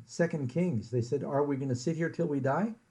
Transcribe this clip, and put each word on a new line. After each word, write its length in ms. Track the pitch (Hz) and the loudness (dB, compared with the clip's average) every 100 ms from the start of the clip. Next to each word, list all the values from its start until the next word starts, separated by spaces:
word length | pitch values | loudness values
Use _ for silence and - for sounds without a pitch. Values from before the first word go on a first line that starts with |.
| - | -6
Second 440 | - 170 156 127 | 0 0 0 -2
Kings. 420 | 160 180 113 - | 0 0 0 0
They 100 | 123 | -2
said, 220 | 113 143 | 0 -2
"Are 200 | - 143 | 0 0
we 140 | 147 135 | 2 0
gonna 160 | 135 | 0
sit 220 | 123 175 160 | 0 0 0
here 140 | 165 | -2
till 180 | 160 165 | 0 0
we 120 | 143 | 2
die? 360 | 131 151 226 220 _ | 2 2 0 -4 _